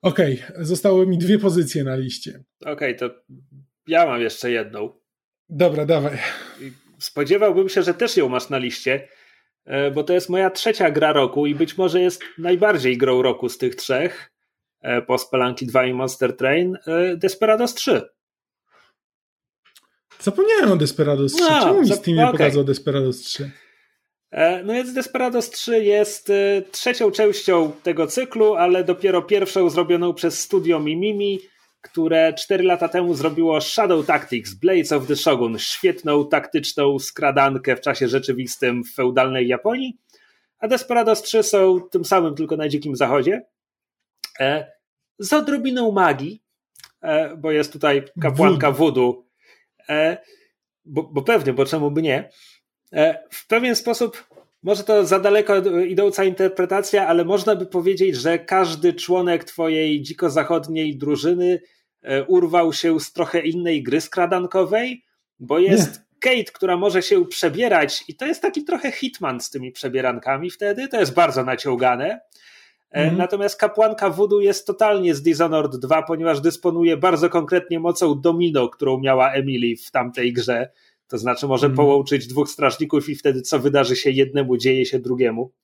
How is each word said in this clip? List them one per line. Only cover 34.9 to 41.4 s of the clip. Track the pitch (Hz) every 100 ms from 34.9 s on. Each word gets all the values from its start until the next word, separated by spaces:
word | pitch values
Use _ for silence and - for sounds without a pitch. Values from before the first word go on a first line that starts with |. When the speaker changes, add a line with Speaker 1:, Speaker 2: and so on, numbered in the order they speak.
Speaker 2:
of | 147 131
the | 139
Shogun, | - 131 120 110
świetną | - - 185 - 156 147 147
taktyczną | 151 - 156 143 - 143 139
skradankę | 135 - 143 135 139 131 131 127
w |
czasie | - 131 127
rzeczywistym | 131 135 127 123 - 127 120
w | 120
feudalnej | - 127 127 131 131 123
Japonii. | 123 214 247 262 - _ _ _ _ _ _
A | 220
Desperados | 247 - 240 226 214
trzy | - 220